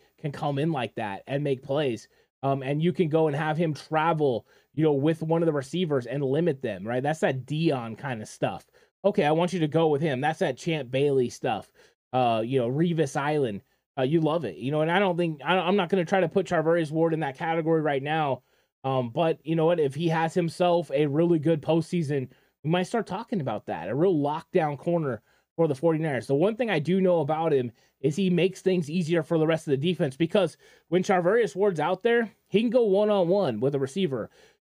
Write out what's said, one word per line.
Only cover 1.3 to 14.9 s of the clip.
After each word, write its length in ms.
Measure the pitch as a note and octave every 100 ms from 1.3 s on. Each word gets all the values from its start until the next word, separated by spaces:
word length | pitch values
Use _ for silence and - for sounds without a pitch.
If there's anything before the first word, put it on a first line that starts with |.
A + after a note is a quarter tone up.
| C#3+
make 180 | D3 C3
plays. 460 | C#3 C#3 C#3+ A2 - _ _ -
Um, 180 | C3+ C#3
and 180 | C3 D3
you 120 | E3+
can 160 | - E3
go 180 | D#3+ D#3
and 80 |
have 220 | C#3+ D#3 D#3
him 180 | E3
travel, 720 | C#3+ - D#3 D#3+ D#3+ C#3+ A2+ - _ _
you 100 | C3+
know, 80 | D#3
with 280 | C#3 D3+ E3
one 220 | D#3+ E3
of 40 | E3
the 60 |
receivers 540 | D3 C3 F3 F3+ C#3 A#2+
and 160 | C#3
limit 400 | C3+ C#3+ F3 C3+
them, 240 | A#2 F#2+ G#2
right? 160 | B2
That's 180 | C#3 D#3
that 240 | G3 C3
Dion 520 | - D3+ D#3+ C3+ A#2 A2
kind 260 | C#3+ A#2
of 60 | G#2+
stuff. 420 | - C3 F#2+ - _ _ _
Okay, 200 | G3 G3+
I 80 | D3
want 200 | D#3+ F3+
you 60 | F3+
to 80 | D#3
go 220 | D#3+ E3
with 120 | C#3
him. 200 | D#3+ B2+
That's 180 | D3 D#3
that 180 | E3+ B2+
Champ 360 | - D#3 B2
Bailey 360 | C3 D3 C3+ A#2
stuff. 440 | - C3 G#2 - _ _ _ -
Uh, 300 | B2+ A#2+ A2+ A#2
you 140 | C3
know, 80 | A#2
Revis 480 | C#3 F3 D#3+ D3 D3+
Island. 460 | C#3+ D3+ B2+ G2+ - _ _ -
Uh, 40 |
you 180 | C3 E3
love 240 | D#3 E3
it, 120 | B2 D#2
you 160 | B2
know, 100 | D3+
and 80 | D#3